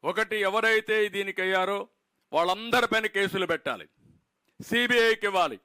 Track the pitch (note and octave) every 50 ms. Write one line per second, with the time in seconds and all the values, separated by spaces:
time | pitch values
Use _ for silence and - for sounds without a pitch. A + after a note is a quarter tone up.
0 | - D3+ F#3 G#3 A3 G3 A3 G#3+ G3+ F#3+ G3 A3 A3 A3 A3 A3 G#3+ A3 G#3+ G#3+
1 | G#3 G#3 F#3 G3 G3+ G3 F#3+ - F#3 F#3 F#3+ F#3+ F#3 F#3+ G3+ G3+ G3+ - _ _
2 | _ _ _ _ _ _ - D3+ E3+ F3 F#3 G3+ A3+ A#3 A#3 B3 A#3+ A#3 A3 A3
3 | A3 G#3+ - G3 G3+ F#3+ F3+ F#3+ F#3 E3+ E3+ D3+ _ D3 B2 G2 D2+ D#2 _ _
4 | _ _ _ _ _ _ _ _ _ _ _ _ - - G#3+ A#3+ B3 A#3+ B3 A#3+
5 | A3+ A3+ A3 A3 - G3+ G3 F#3+ F3 D3 A#2+ F#2+ _